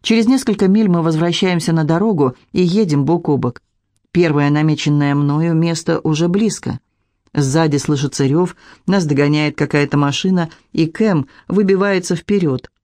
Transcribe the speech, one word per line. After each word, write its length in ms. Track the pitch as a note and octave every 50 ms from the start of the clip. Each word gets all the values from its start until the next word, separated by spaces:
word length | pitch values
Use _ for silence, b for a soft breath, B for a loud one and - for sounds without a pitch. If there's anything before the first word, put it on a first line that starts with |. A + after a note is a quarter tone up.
Через 240 | - - A3 A3+ A3
несколько 400 | A3+ C4+ C4 - B3+ G3+ - G3
миль 220 | F#3 G3 A3 A3 G3
мы 140 | F3 E3+
возвращаемся 680 | D#3+ E3 D#3+ D#3 E3+ F3 E3 - G3+ F#3 F3 E3+ D#3 E3+
на 120 | E3 D#3+ D#3+
дорогу 500 | C#3+ D#3+ E3+ G3+ A3+ G#3 D3+ C#3+ B2+ B2+ B B B
и 120 | - -
едем 420 | F#3 E3+ F3 G#3+ A3 E3+ D3 C#3+ C#3
бок 240 | C#3+ E3+ E3+ F3 -
о 80 | D3
бок. 260 | B2+ A#2+ B2 - - _ _ _ _ _ _ _ _ _ _
Первое 400 | - E3+ F3 D#3+ D3 D3 C#3+ C#3+
намеченное 640 | D3 D3+ D#3 D#3 D3+ C#3+ - D3+ D3 D3 C#3+ C#3+ C#3+
мною 400 | C#3+ D3 C#3+ C#3+ D3+ E3 E3+ E3
место 460 | D#3+ E3 E3+ E3 D#3+ - - E3 -
уже 240 | - D#3+ D3+ D3+ E3+
близко. 540 | F3 F3 G3+ A3+ G#3 - - - - - B2+ _ _ _ _ _ _ _ _ _ _
Сзади 440 | - D3 C#3+ C3+ C3 E3 E3 D3+ C#3+
слышится 500 | C#3+ - - D3+ C3+ C#3+ C3 - - C#3+
рёв, 300 | C3 C#3 E3 F3+ F3+ - B B B B B B -
нас 180 | F#3+ G3 F3
догоняет 500 | D3 D3+ C#3 C#3+ C#3+ D3+ D3+ D3+ D3 D3
какая-то 400 | - D3 C#3+ - D3 C#3+ C#3 -
машина, 520 | C#3+ C#3+ C#3+ C#3 - - F#3 F#3 F3+ E3 D#3+ B B B B
и 140 | - - E3
Кэм 420 | D#3+ - - A3 A3 F#3 D3+ B2+ B B B B
выбивается 680 | B E3+ G3+ G#3+ F#3 G3 F#3 G3 G3+ G3 F#3 F3+ - F3+
вперёд. 560 | D#3 - - G3+ G3+ F3+ D3 C3 B2 - - _ _